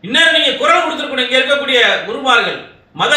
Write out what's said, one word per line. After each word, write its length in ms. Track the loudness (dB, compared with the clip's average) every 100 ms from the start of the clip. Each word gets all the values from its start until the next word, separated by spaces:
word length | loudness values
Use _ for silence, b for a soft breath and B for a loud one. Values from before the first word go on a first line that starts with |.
இன்னும் 300 | -2 2 4 2
நீங்க 160 | 0 0
குரல் 220 | 2 2 0
கொடுத்துருக்கணும். 400 | -4 -6 -4 0
இங்க 100 | 0
இருக்கக்கூடிய 400 | 0 0 0 2 2 0 -4
குருமார்கள், 500 | -6 0 2 0 -6 -14 -20 _ -4
மத 120 | 0